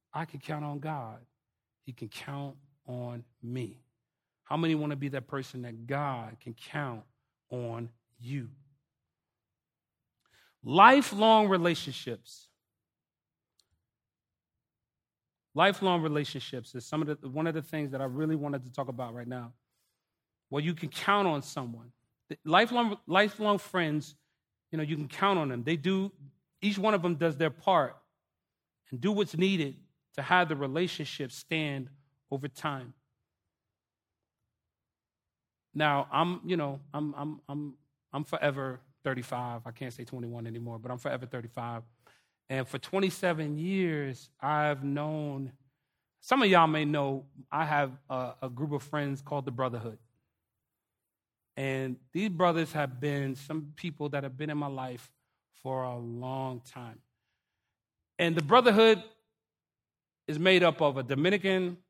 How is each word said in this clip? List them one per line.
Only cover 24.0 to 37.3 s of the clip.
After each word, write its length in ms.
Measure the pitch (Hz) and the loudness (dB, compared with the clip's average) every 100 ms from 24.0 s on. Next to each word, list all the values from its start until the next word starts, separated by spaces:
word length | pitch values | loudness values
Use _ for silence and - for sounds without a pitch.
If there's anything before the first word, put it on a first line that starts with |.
| 147 - _ _ _ _ _ | -4 -14 _ _ _ _ _
you 60 | 160 | -4
know, 60 | |
you 120 | 151 160 | -2 -4
can 120 | 143 | -6
count 320 | - 196 185 | 0 2 4
on 100 | 143 | 0
them. 140 | 120 | -2
They 140 | 120 165 | -2 -2
do, 340 | 170 190 196 - - _ _ - | 0 0 -2 -6 -20 _ _ -4
each 160 | 202 196 | -2 2
one 160 | 214 | 2
of 80 | 202 | 4
them 140 | 175 156 | 2 2
does 220 | 165 143 | 0 2
their 120 | 160 | 0
part 480 | - - 180 127 - _ _ _ _ _ _ _ _ - | 0 2 4 4 -2 _ _ _ _ _ _ _ _ -12
and 100 | 123 | -4
do 100 | 175 | 0
what's 240 | 208 196 160 | 2 0 2
needed 420 | 190 185 143 - _ _ _ | 2 2 -2 -6 _ _ _
to 80 | - | -8
have 260 | 135 180 170 | 2 4 4
the 80 | 143 | 0
relationship 760 | 139 147 180 - 147 - 131 | -2 -2 -2 -4 -8 -8 -8
stand 580 | - - 160 151 135 131 - _ _ - | -10 -6 -4 -2 -4 -8 -14 _ _ -8
over 180 | 139 139 | -8 -8
time. 460 | - 156 135 123 - _ _ _ _ _ _ _ _ _ _ _ _ _ _ _ _ _ _ _ _ _ _ _ _ _ _ _ | -6 -6 -6 -10 -20 _ _ _ _ _ _ _ _ _ _ _ _ _ _ _ _ _ _ _ _ _ _ _ _ _ _ _
Now, 340 | 147 151 143 131 | 0 2 2 2
I'm, 300 | 139 175 175 165 | 2 2 0 -2
you 100 | 180 | -2
know, 260 | 143 139 - | -2 -6 -10
I'm, 220 | 143 151 143 | -6 -6 -6
I'm, 240 | 151 | -10